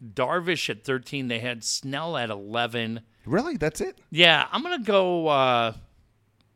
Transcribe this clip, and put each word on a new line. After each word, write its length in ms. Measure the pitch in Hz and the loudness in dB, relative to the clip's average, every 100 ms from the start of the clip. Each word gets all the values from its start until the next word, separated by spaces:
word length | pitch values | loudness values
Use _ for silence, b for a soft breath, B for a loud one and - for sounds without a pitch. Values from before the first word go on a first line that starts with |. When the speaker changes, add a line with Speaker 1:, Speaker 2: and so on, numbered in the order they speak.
| 117 | -10
Speaker 1:
Darvish 540 | 104 127 175 175 165 - | -2 0 0 0 -2 -2
at 140 | 107 | -4
thirteen. 440 | - 131 - 143 127 | -2 -4 -2 -6 -4
They 100 | 117 | -4
had 240 | 123 117 | -4 -6
Snell 520 | - - 135 139 165 151 | -4 -4 -4 -6 -4 -4
at 140 | 117 | -4
eleven. 680 | 104 101 117 120 117 113 113 - _ 107 | -6 -4 -2 0 -2 -4 -6 -10 _ -2
Speaker 2:
Really? 300 | 165 320 240 | 0 0 0
That's 240 | 151 - | -2 -2
it? 180 | 370 - - | -8 -8 -6
Speaker 1:
Yeah, 360 | 156 175 151 131 | 4 6 6 2
I'm 120 | 208 | -2
gonna 160 | 339 349 | -2 -4
go, 460 | 220 202 180 175 160 | 2 2 4 2 2
uh, 440 | 139 131 120 113 110 - _ _ _ _ _ _ | 4 4 4 0 -4 -18 _ _ _ _ _ _